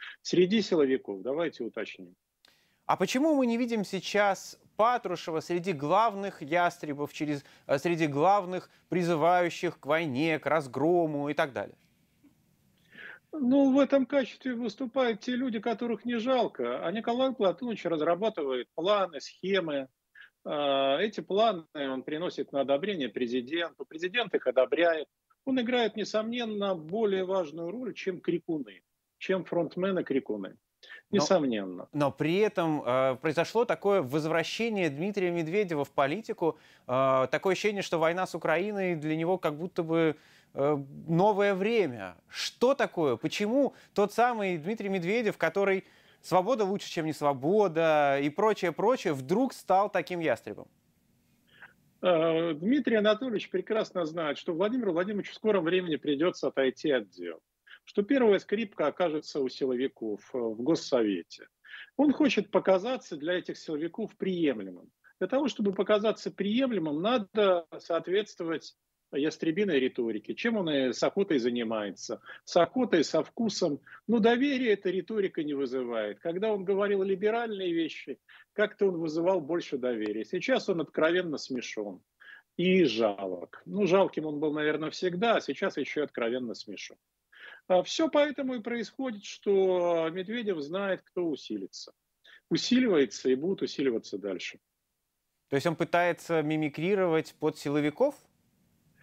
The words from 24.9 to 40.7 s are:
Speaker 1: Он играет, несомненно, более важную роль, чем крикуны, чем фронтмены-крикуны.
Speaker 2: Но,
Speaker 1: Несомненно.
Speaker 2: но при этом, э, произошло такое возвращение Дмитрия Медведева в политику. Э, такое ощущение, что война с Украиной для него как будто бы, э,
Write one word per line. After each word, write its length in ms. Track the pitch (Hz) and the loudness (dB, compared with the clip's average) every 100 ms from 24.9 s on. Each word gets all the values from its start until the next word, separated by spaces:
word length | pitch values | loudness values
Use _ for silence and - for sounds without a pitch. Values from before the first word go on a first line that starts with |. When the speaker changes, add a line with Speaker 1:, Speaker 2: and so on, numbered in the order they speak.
| 160 143 _ _ _ | 2 -4 _ _ _
Speaker 1:
Он 160 | - 262 | -4 -2
играет, 360 | 233 247 220 214 | 0 0 0 -2
несомненно, 800 | 190 214 220 247 226 208 202 180 | -4 -2 -2 -4 -4 -2 -2 -2
более 480 | 156 208 214 190 | -4 0 2 2
важную 460 | 185 190 160 156 170 | 0 -2 -2 -6 -8
роль, 220 | 220 247 | -6 -8
чем 260 | 151 190 175 | -6 -6 -6
крикуны, 600 | - 175 - 160 110 95 _ _ _ - | -2 -2 -2 -4 -6 -14 _ _ _ -12
чем 260 | - 190 | -2 -2
фронтмены-крикуны. 1120 | 160 170 160 - 190 180 - 135 - 104 98 - _ _ - - - | 0 -2 -2 -2 -2 0 0 -2 -2 -6 -8 -14 _ _ -20 -20 -2
Speaker 2:
Но, 60 | - | 0
Speaker 1:
Несомненно. 720 | 147 185 139 110 95 90 - | 4 2 2 -2 -4 -10 -8
Speaker 2:
но 200 | 147 143 | -2 -2
при 240 | - 151 185 | 0 0 2
этом, 440 | 214 196 165 151 | 2 2 0 0
э, 320 | - 127 131 123 | 0 2 2 0
произошло 480 | 160 156 160 220 | -2 0 0 0
такое 380 | 233 165 196 196 | 0 0 2 2
возвращение 880 | 131 151 156 165 165 - 233 208 170 | 2 -2 0 0 -2 -2 -2 0 -2
Дмитрия 400 | 139 190 202 180 | -2 -4 -2 -2
Медведева 540 | 170 156 196 196 151 | -2 -2 0 0 -2
в 60 | 139 | -2
политику. 680 | - 139 180 226 220 165 151 - - - | 0 0 0 -6 -2 -2 -2 -10 -16 -2
Э, 400 | 127 135 131 131 | 2 4 4 2
такое 220 | 151 196 | 0 0
ощущение, 300 | 180 208 202 | 0 0 -2
что 160 | 170 170 | -2 0
война 280 | 160 175 185 | 0 0 -4
с 80 | |
Украиной 600 | 170 165 160 208 202 185 | -4 0 0 0 -2 -2
для 220 | 165 151 156 | -2 -2 -2
него 220 | 165 185 | 0 0
как 180 | 165 147 | -2 -4
будто 260 | 180 - | -8 -6
бы, 340 | 165 165 160 147 _ - _ | 0 2 2 0 _ -20 _
э, 220 | - 139 | -2 0